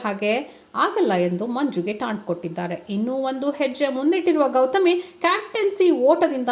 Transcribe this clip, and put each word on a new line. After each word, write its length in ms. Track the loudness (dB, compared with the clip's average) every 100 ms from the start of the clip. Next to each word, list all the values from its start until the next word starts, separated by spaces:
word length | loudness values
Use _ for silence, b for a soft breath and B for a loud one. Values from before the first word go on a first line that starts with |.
ಹಾಗೆ 600 | -4 -2 0 0 -4 -14 _ -2
ಆಗಲ್ಲ" 380 | 0 2 2
ಎಂದು 340 | 2 0 -2 -4
ಮಂಜುಗೆ 460 | -2 -2 -2 -4
ಟಾಂಟ್ 320 | -4 -6 -6 -6
ಕೊಟ್ಟಿದ್ದಾರೆ. 600 | -6 -8 -8 -8 -8 -6
ಇನ್ನೂ 240 | -4 -2
ಒಂದು 380 | -2 -4 -2 -4
ಹೆಜ್ಜೆ 360 | -2 -2 -2 -2
ಮುಂದಿಟ್ಟಿರುವ 600 | 0 0 2 2 2 2
ಗೌತಮಿ 440 | 2 2 4 2
ಕ್ಯಾಪ್ಟನ್ಸಿ 1000 | 2 -2 -2 -2 0 -2 -2 0 4 4
ಓಟದಿಂದ 580 | 4 4 4 2 0 -2